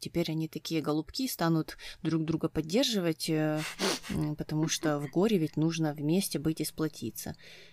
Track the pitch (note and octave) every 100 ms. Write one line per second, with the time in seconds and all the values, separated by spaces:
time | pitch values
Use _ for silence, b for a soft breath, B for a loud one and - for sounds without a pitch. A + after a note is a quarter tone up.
0 | - E3+ E3+ D#3+ D#3+ D#3 - E3 D3 D3+
1 | D#3 - C4 - E3 E3 D#3 - B B
2 | D#3 D#3+ D#3 D#3+ D#3+ D#3 D#3 G3+ C4 G#3+
3 | E3+ D#3+ - D#3 D#3 D3+ D#3 - F#3+ -
4 | - D#3 D3+ D3+ - D3+ D#3 - D#3+ D3
5 | C#3+ E3 G#3+ G3+ D#3 - D#3+ E3 D#3+ D3
6 | D3 F3+ G3 D3+ D#3 D#3 D#3 - D#3 -
7 | A2+ - - - B B B